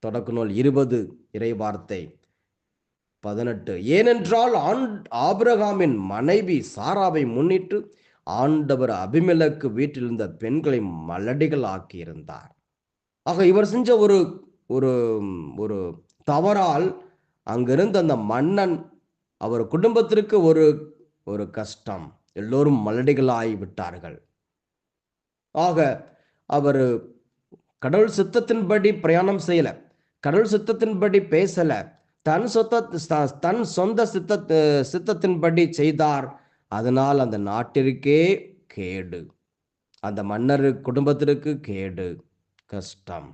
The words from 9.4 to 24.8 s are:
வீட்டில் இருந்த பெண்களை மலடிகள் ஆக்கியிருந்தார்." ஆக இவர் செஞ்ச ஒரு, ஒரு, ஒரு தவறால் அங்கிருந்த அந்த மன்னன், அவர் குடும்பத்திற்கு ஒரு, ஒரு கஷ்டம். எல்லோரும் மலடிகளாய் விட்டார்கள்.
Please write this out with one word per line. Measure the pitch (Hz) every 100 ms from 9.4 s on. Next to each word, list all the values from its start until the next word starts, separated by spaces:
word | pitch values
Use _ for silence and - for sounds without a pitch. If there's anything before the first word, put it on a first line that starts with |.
| 160 151 135
வீட்டில் | 110 143 139
இருந்த | 123 117 101
பெண்களை | 80 110 139 156 127
மலடிகள் | 101 82 80 85 104 135 151 143 117
ஆக்கியிருந்தார்." | 95 92 90 82 80 78 69 - _ _ _ _ _ _ _ -
ஆக | 170 180
இவர் | 190 208
செஞ்ச | 226 240 233
ஒரு, | 208 196 170 - - _ _
ஒரு, | 127 131 123 120 110 101 92 76 65
ஒரு | 104 104 90 82 _ _
தவறால் | - 147 180 202 180 151 185 - - _ _ _ -
அங்கிருந்த | 113 123 139 208 196
அந்த | 170 127
மன்னன், | 104 117 147 202 190 165 - _ _ _ _ _
அவர் | 107 117 110
குடும்பத்திற்கு | 160 220 226 226 214 214 214
ஒரு, | 165 160 156 151 - - _ _
ஒரு | - 104 98
கஷ்டம். | 110 107 - - 98 76 _ _
எல்லோரும் | - 104 127 147 135 107
மலடிகளாய் | 113 131 135 131 117 113 104
விட்டார்கள். | 95 - 90 87 82 73 _ _ _ _ _ _